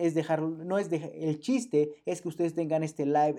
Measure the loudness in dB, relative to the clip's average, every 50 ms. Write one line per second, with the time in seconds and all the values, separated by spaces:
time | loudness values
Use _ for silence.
0 | 0 2 2 2 0 2 0 0 0 -2 -4 -4 -4 -2 0 0 0 0 -2 -2
1 | -4 -6 -8 -4 -2 -2 -2 -2 0 0 0 0 0 0 2 2 2 2 -2 -6
2 | _ -6 -6 -4 -4 -6 -2 0 0 0 0 -2 -2 0 0 0 0 -2 -2 -2
3 | 0 2 4 4 4 4 2